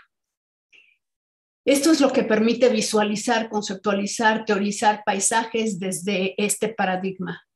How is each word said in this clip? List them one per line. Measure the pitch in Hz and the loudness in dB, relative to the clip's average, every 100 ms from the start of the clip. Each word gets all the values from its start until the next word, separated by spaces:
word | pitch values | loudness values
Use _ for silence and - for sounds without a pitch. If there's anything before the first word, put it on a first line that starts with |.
| _ _ _ _ _ _ _ _ _ _ _ _ _ _ _ _ 240 | _ _ _ _ _ _ _ _ _ _ _ _ _ _ _ _ 2
Esto | 277 330 | 4 4
es | 302 | 4
lo | 269 | 4
que | 269 | 2
permite | - 214 226 233 247 | 2 2 2 4 4
visualizar, | 214 208 214 208 208 - 226 226 | 4 0 0 0 -2 0 -2 -2
conceptualizar, | 214 208 190 208 196 202 - 220 220 220 | -6 -6 -4 -2 -2 -4 0 0 0 0
teorizar | 202 208 202 214 214 - | 0 0 0 0 0 -2
paisajes | 196 - 226 226 226 220 175 | -2 0 0 -2 -2 -2 -4
desde | 190 160 185 190 190 - | -4 -4 -4 -2 -2 -2
este | 202 - 214 | -2 0 -2
paradigma. | - 190 185 190 185 175 175 _ | -2 -2 -2 -4 -6 -8 -10 _